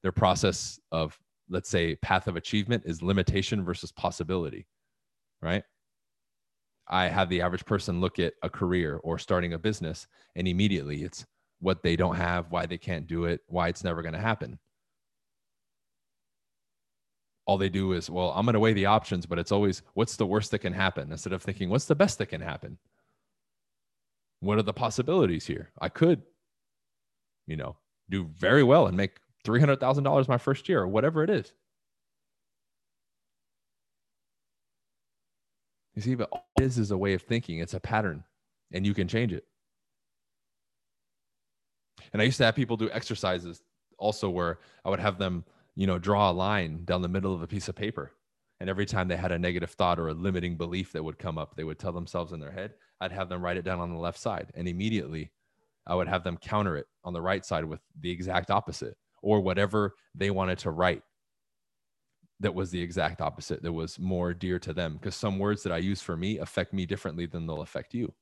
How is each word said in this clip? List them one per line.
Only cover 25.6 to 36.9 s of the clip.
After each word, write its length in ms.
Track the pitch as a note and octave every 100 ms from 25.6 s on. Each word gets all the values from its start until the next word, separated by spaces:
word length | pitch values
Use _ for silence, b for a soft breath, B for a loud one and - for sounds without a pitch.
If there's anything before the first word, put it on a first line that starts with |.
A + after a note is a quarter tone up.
| - -
I 100 | E2
could, 340 | - D#3+ C3+ - _ _ _ _ _ _ _ _ _ _ _ -
you 80 | D#2
know, 220 | C2+ - _ _ -
do 160 | F#2+ E2
very 380 | E2 F#2+ C#3
well 220 | B2 D#3 G#2
and 120 | F#2
make 220 | G2 - _ _
three 160 | - A#2+
hundred 200 | C#3+ C#3
thousand 240 | C3 C#3
dollars 240 | C#3 C#3+ C3
my 100 | A#2+
first 300 | - C#3 -
year," 140 | E3
or 60 | F#2
whatever 360 | G#2+ C#3 D#3+
it 60 | E3
is. 240 | F3+ - _ _ _ _ _ _ _ _ _ _ _ _ _ _ _ _ _ _ _ _ _ _ _ _ _ _ _ _ _ _ _ _ _ _ _ _ _ _ _ _ _ _ _ _
You 80 | -
see, 140 | G#2 B2+
but 140 | G#2+
all 180 | - _ -
it 60 |
is 140 | C3 A#2+
is 140 | G2+